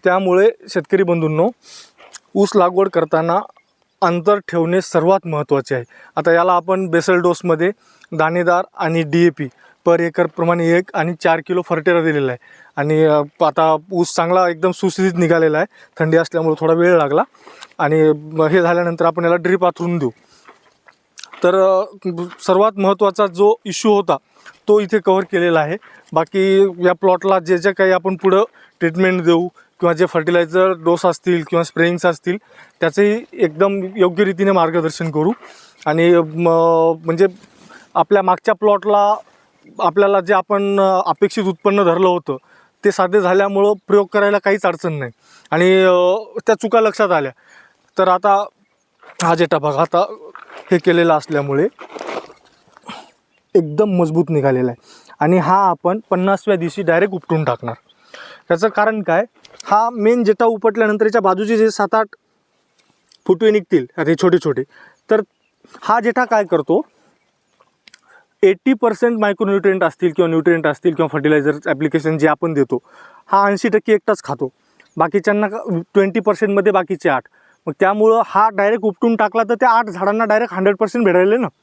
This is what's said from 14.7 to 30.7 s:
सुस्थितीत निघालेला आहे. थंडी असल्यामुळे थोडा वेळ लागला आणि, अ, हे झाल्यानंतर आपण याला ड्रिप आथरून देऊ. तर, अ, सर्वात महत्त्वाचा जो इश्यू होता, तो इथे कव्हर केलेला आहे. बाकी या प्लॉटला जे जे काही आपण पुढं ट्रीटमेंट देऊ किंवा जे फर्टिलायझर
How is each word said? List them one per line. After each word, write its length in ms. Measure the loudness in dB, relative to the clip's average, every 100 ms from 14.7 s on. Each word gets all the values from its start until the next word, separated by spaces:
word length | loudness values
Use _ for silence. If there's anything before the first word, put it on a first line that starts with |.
सुस्थितीत 480 | -2 -4 -2 -2 0
निघालेला 380 | 0 2 0 0
आहे. 80 | -4 _ _ -6
थंडी 180 | 0 0
असल्यामुळे 380 | 0 -2 -2 -2
थोडा 140 | 0
वेळ 240 | 2 2 2
लागला 260 | 2 -2 -2 _ -20 -20 -20 _
आणि, 240 | -2 2 2 0 -4 -2
अ, 20 |
हे 180 | 0 2
झाल्यानंतर 440 | 0 0 -2 -2 -2
आपण 180 | 0
याला 120 | -2 -2
ड्रिप 300 | 0 0 -2
आथरून 320 | -2 -4 -2
देऊ. 120 | -4 -6 _ _ -20 _ _ _ _ _ _ -20 -20 -4
तर, 120 | 0 2
अ, 280 | 2 0 -4 -8 -10 -8 -12 -10
सर्वात 320 | -2 0 0 0
महत्त्वाचा 500 | -2 0 -2 0 -4
जो 280 | 2 0 0 -6
इश्यू 260 | -4 0
होता, 260 | 0 0 -4 _ _ -20 _ 0
तो 120 | 0
इथे 200 | 2 -2
कव्हर 240 | 0 0
केलेला 360 | 0 -2 0 0
आहे. 180 | -2 -6 -12 -20 _
बाकी 480 | -4 -2 -2 2 2 2 0 -2
या 80 |
प्लॉटला 460 | 0 0 0 0 -2
जे 180 | 0 0
जे 140 | 0
काही 200 | 0 0
आपण 240 | 2 -2 -2
पुढं 280 | 2 2 0 _ _ _
ट्रीटमेंट 440 | -4 0 0 0
देऊ 240 | 2 2 0
किंवा 460 | _ _ _ -2
जे 120 | 0 0
फर्टिलायझर 680 | 0 0 0 0 2 0